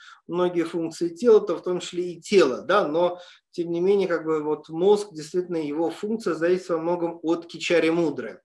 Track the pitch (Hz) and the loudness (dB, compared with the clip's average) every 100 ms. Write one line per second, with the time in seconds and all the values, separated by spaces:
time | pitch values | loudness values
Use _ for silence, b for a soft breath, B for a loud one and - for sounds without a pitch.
0 | B B - 170 180 175 160 175 165 - | B B -8 -2 0 0 -2 -4 -6 -4
1 | 170 - 240 214 196 160 - 180 - 175 | -6 2 6 6 6 -2 -4 -6 -6 -6
2 | 180 170 - 196 151 113 120 202 165 160 | -6 -8 2 6 6 4 2 2 2 2
3 | 175 175 B B _ - 170 170 185 202 | 0 -2 B B _ -8 -4 0 2 2
4 | 175 165 156 156 151 151 - 160 190 208 | 2 -2 -2 -2 -2 -4 -6 0 2 2
5 | 202 156 147 185 180 165 147 147 165 160 | 0 -12 -6 -4 -4 -4 -4 -2 -2 -2
6 | 208 220 180 156 170 180 - 165 165 175 | -4 -4 -2 0 0 0 0 -2 -2 -2
7 | 170 165 156 170 - 156 - 170 160 165 | -2 -4 -2 -2 -4 -8 0 2 2 2
8 | 160 131 110 92 | 0 -2 -10 -14